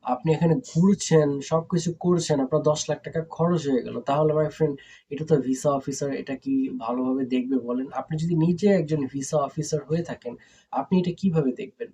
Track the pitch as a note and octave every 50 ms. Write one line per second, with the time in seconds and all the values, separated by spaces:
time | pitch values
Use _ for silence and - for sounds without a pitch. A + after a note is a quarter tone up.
0 | _ - B2+ - - D#3+ D#3+ - E3+ E3 D#3+ C3+ - - - D#3+ F3 G3 G#3 -
1 | - - E3 D#3 D3+ C#3+ C#3+ C#3 C#3 - E3 E3 E3 - - E3+ E3 F3 D#3+ -
2 | - F3+ F3 E3+ D#3+ - D#3 C3+ C3+ C3 - D3+ D3 D3+ D3+ D#3 - - D3+ C#3+
3 | _ D3+ - E3 D#3+ D#3+ - - D#3+ E3+ F3 E3 C3+ C#3+ C3+ B2 A2+ - A#2 A#2+
4 | A#2+ - C#3+ D3 D#3 D#3 D3+ D#3 D#3 D3+ - - D#3+ D3+ C#3 C#3 - - - -
5 | _ _ C#3+ C3+ D#3 - E3 C#3 B2+ B2+ C3 C3 - D3 C#3+ C#3 - - C3+ -
6 | D3+ C#3 C3+ C3 C3 - C3+ C3 _ C3+ C3+ C3+ C3 C3 C3 - - A2+ B2 B2+
7 | B2+ B2+ C3 C3+ C3 A#2+ B2+ B2+ B2 B2+ C3+ B2+ A#2 A#2+ B2 B2+ C3 C#3 - C3+
8 | C3 - D#3 D#3 D#3+ E3+ F3 D#3 D#3+ E3+ F3+ E3 G3 G#3 G3+ F#3 D#3+ D3 D#3 D3+
9 | C#3 B2+ - C#3 C3+ - - D3+ C#3 C3+ - D#3 D3+ - - D3+ - - D#3 E3+
10 | E3+ - B2+ - _ A#2+ A#2+ - - _ _ _ _ _ - - - - F#3+ F#3
11 | F3 - E3 - - G3 E3 D#3+ C#3+ C3 - - - G3+ - _ A#3+ -